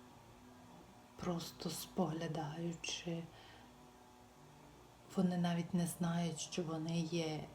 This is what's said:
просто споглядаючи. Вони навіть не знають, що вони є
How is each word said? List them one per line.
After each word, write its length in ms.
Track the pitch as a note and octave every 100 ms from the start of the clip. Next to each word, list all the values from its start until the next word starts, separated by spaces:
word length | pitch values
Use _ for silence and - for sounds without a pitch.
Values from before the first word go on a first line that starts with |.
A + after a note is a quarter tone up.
| - - - - - - - - - - - -
просто 540 | F3+ E3+ D#3 - F3
споглядаючи. 1500 | - - - E3 D#3+ E3 D#3+ D3+ E3 E3+ E3 - - F3 E3+ E3 - - - - - - - - - - - - - - - - - - -
Вони 220 | F3+ F3+
навіть 360 | F3 E3+ E3+
не 140 | F3 F3
знають, 520 | - E3+ E3+ E3+ D3
що 240 | - -
вони 360 | D#3+ D#3+ D#3+ E3+
є 400 | D#3+ E3+ D#3+ D3+ -